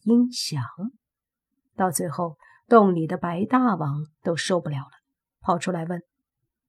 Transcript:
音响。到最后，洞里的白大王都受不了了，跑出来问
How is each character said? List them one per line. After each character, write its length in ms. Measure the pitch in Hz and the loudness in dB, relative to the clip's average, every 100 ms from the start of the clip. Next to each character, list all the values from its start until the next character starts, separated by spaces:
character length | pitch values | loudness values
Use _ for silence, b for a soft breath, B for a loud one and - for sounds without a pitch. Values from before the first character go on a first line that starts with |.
音 280 | 214 240 247 | 2 4 4
响。 300 | 247 - 147 120 - 208 - _ _ _ _ _ _ _ - | 0 -6 -4 -6 -8 -12 -12 _ _ _ _ _ _ _ -2
到 140 | 185 | -2
最 200 | 151 180 | -2 -4
后， 280 | 147 170 156 b b _ | -4 -6 -8 b b _
洞 260 | 233 202 | 6 6
里 140 | 175 160 | 4 -2
的 100 | 180 | -4
白 280 | 175 170 214 | -4 -4 0
大 300 | 254 254 180 | 2 2 0
王 300 | 156 147 156 _ | -2 -4 -8 _
都 140 | - 160 | -4 -4
受 240 | - 180 | 0 -2
不 100 | 165 | -2
了 100 | 143 | -6
了， 120 | 135 _ _ _ _ _ | -8 _ _ _ _ _
跑 180 | - 175 | -2 -2
出 140 | - | -2
来 140 | 175 165 | -4 -6
问 180 | 175 - _ _ _ _ _ | -8 -10 _ _ _ _ _